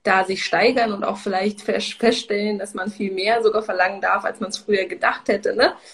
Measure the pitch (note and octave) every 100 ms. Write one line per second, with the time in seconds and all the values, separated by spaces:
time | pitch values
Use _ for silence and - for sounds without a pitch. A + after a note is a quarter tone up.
0 | G#3 F#3+ F#3 F#3+ - E3+ A3+ B3 A3+ G3+
1 | - G#3 G#3 F#3 G#3 G#3 - G3 G3+ -
2 | A#3 A#3+ - G3+ G#3 G3+ G#3 G3+ F#3+ -
3 | G3+ F#3+ G3+ A#3 G#3+ G#3+ G#3+ F#3 F#3 G3
4 | F#3 F#3+ - - G3 - - G3 F3+ F3
5 | - - - G3+ - - D#4 - -